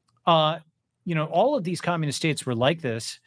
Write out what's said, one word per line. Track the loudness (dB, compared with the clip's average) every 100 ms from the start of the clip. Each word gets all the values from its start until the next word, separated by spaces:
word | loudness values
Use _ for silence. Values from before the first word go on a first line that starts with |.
| _ _ 2
uh, | 4 4 -2 -10 _ _ _ -4
you |
know, | -2
all | 0 2 2 2
of |
these | -2 -4
communist | -2 -2 -2 -2
states | -2 -2
were | -2
like | 0 0 0
this, | -4 -6 -8 -14